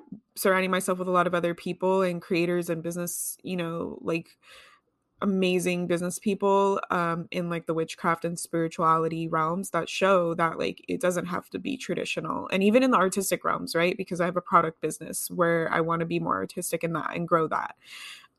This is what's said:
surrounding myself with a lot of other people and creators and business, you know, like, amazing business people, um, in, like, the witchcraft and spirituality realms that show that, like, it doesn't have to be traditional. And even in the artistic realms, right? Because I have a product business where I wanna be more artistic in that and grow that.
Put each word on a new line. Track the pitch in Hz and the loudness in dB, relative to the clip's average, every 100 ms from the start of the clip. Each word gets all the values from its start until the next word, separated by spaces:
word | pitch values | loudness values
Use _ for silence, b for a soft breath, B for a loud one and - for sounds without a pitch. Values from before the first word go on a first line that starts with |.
| B - _ - | B -20 _ 0
surrounding | 202 185 185 | 2 2 2
myself | 185 185 180 | 0 0 -2
with | 185 | 2
a | |
lot | 180 175 | 2 4
of | |
other | 175 170 170 | 2 0 -2
people | 185 175 185 190 | -6 0 2 2
and | 185 175 | 2 -2
creators | - 170 175 175 175 | -2 0 2 0 -2
and | 160 | -4
business, | 170 175 175 - - - | -4 -6 -6 -6 -8 -8
you | - 185 | -6 -4
know, | 165 165 80 - | -4 -6 -6 -6
like, | - 165 - _ B B B B _ _ _ _ | -4 -4 -4 _ B B B B _ _ _ _
amazing | 202 190 185 180 175 175 175 | 0 2 2 2 0 -2 0
business | 170 175 - | 0 -2 -2
people, | 214 196 202 196 196 196 - | -2 2 4 4 4 2 0
um, | 185 170 170 160 | -2 0 -4 -4
in, | 180 175 | -4 -4
like, | 170 165 | -4 -2
the | 160 | -2
witchcraft | 160 - 180 165 170 | -4 -2 -2 0 -2
and | 170 | -6
spirituality | - 170 165 - 160 160 165 165 165 | -4 -2 -2 2 2 4 2 -2 -2
realms | 160 160 175 190 | 0 0 -2 -2
that | 170 - | -4 -4
show | - 190 190 170 | 0 4 4 4
that, | 165 165 - | 2 0 0
like, | - - - | -4 -4 -6
it | 170 | -2
doesn't | 180 180 175 | 0 0 -4
have | 185 - | -6 -6
to | 190 | -8
be | 185 - | -6 -6
traditional. | - 180 - - 160 - - | -4 -4 -4 -4 -4 -6 -2
And | 190 | 2
even | 202 240 | 6 6
in | 262 | 6
the | 214 | 4
artistic | 185 196 196 175 | 4 2 -2 0
realms, | - - 175 165 | 0 -2 -2 0
right? | 175 - | 0 0
Because | 185 170 | -4 -2
I | 175 | -2
have | 175 | -2
a | |
product | - 180 165 - | 2 4 4 -2
business | 160 - - - - | -6 -6 -8 -8 -6
where | 180 170 170 165 | 0 2 2 0
I | 170 | 0
wanna | 165 165 165 | 0 -2 -2
be | 165 | -2
more | 165 190 | 0 -2
artistic | 190 - - 170 | -4 -6 -6 -4
in | 165 | -2
that | 165 - 170 | -4 -4 -6
and | 170 | 0
grow | 170 156 | 2 2
that. | - - - B B B B B | -2 -4 -10 B B B B B